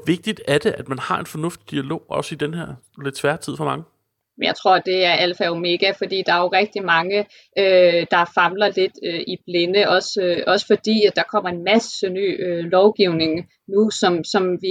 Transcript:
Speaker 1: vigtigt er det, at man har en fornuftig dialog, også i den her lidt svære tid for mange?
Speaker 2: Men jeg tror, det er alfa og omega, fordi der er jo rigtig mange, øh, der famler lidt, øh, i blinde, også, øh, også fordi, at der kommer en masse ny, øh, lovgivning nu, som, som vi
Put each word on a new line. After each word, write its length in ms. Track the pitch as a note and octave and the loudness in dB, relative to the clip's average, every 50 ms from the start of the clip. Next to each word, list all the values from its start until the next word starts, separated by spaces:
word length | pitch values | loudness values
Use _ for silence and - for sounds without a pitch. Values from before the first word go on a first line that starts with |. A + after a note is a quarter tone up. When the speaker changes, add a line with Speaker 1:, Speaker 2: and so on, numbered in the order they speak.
| - | 0
Speaker 1:
vigtigt 340 | D#3 F3 E3+ - G#3+ G#3+ - - - | -2 -2 -2 -2 -6 -6 -4 -2 0
er 100 | C#3+ D3+ | 0 2
det, 120 | - A3 | 2 0
at 180 | - - B2+ - | -2 -4 -6 -8
man 100 | C3+ B2+ | -8 -6
har 200 | - - F3+ - | -4 -4 -4 -4
en 60 | - | -6
fornuftig 440 | - - D#3 D#3 F3 F3 - _ - | -8 -8 -6 -6 -6 -8 -10 _ -8
dialog, 320 | - C#3+ C3+ C#3 E3 D#3+ - - | -6 -6 -4 -4 -6 -8 -8 -6
også 260 | C#3+ C#3+ C#3+ - D#3+ | -6 -6 -4 -6 -6
i 40 | C#3+ | -6
den 160 | D3 D3 D#3+ | -6 -6 -6
her 140 | E3+ E3 - C#3+ B2 _ _ _ - C#3+ | -6 -10 -10 -12 -16 _ _ _ -12 -10
lidt 120 | C#3 C3+ | -10 -6
svære 200 | - - C#3+ D#3 | -4 -2 -2 -2
tid 200 | E3+ - - C3+ | -2 -6 -10 -8
for 80 | C#3 D#3 | -6 -4
mange? 200 | C#3+ C3+ D3 E3 - _ _ _ _ _ _ _ _ _ - | -4 -4 -6 -8 -14 _ _ _ _ _ _ _ _ _ -4
Speaker 2:
Men 80 | - | -2
jeg 80 | E3+ E3 - | -2 -2 0
tror, 160 | - G3 F#3 F3 | 2 2 2 2
det 260 | - F#3+ F#3 F#3 F#3 | 2 0 0 0 2
er 80 | F3 | 2
alfa 360 | E3+ - F3+ F3 F3 - G3+ E3+ | 2 2 0 0 -2 -2 -2 -2
og 80 | E3+ | -2
omega, 340 | E3+ F3 F3 F3 E3+ F#3+ F#3+ | -2 -2 -2 -2 0 0 -2
fordi 320 | G3 - G3+ F#3 G3 F#3+ F3+ | -2 -2 -6 -4 -4 -4 -2
der 60 | - F3 | 0 0
er 60 | F3 | 2
jo 80 | F3+ F3 | 2 2
rigtig 340 | - F#3 G#3 G#3 - G#3 G3 | 2 0 0 0 -2 -4 -2
mange, 340 | F3 E3 E3 E3+ F#3 G3 G#3 G3+ - _ - _ _ - F3+ | 0 0 0 0 0 -2 -2 -2 -4 _ -20 _ _ -2 0
øh, 480 | G3 F#3+ F#3 F3+ F3+ F3 E3+ E3+ E3 - F#3 | 2 4 6 6 6 6 6 2 0 2 2
der 180 | F3 F3 - - F#3 | 2 2 2 2 2
famler 300 | F3 E3+ F3+ G3+ G#3 G3+ G3+ G3 | 2 2 2 0 0 0 2 0
lidt, 120 | F#3+ G#3+ - - - F3+ | -2 -2 -4 -6 -8 -8
øh, 120 | E3+ E3+ - - | -6 -6 -6 -8
i 40 | F3+ - _ | -8 -10 _
blinde, 420 | - F3 F3 E3+ F3 F#3+ G#3 G3+ - | -4 -2 0 0 2 2 2 4 4
også, 340 | F3 F#3 G3 - - G#3 | 2 0 0 -2 -4 -2
øh, 200 | F#3 F3+ F3 - - | 0 0 0 0 0
også 200 | - F3+ G3+ - | 0 0 0 2
fordi, 300 | - G#3+ - - G#3+ A3 A3 G#3 G3 | 2 0 0 2 0 2 4 4 2
at 80 | - | 2
der 60 | - E3+ - | 0 -2 -2
kommer 180 | - G#3+ G3 F3+ | -2 -4 -2 -4
en 140 | F3 F3 E3+ | -6 -4 0
masse 440 | F#3+ G#3 A3+ A3+ - - - - F#3+ | 2 2 2 2 -2 -6 -6 -4 -4
ny, 180 | F3+ F#3+ G3+ F#3+ D#3+ - - | -2 -2 -2 -2 -2 -4 -4
øh, 180 | F3+ F3 E3+ E3+ | -4 -4 -4 -2
lovgivning 680 | E3+ F#3 F#3 G3 G#3+ G#3+ - G3+ F3+ E3 D#3+ D#3+ D#3+ D#3+ E3+ F3 - _ _ _ - | 0 4 4 4 4 4 4 2 2 2 2 0 0 0 -2 -4 -8 _ _ _ -2
nu, 220 | G3 G3+ A3 G#3+ | 2 2 2 2
som, 340 | - - A3 F#3 F3 E3+ D#3 | 2 0 0 2 2 0 -2
som 180 | - - G3 F#3 F#3 F3+ E3+ | -2 0 0 0 0 -2 -2
vi 60 | F#3+ F#3+ | 0 2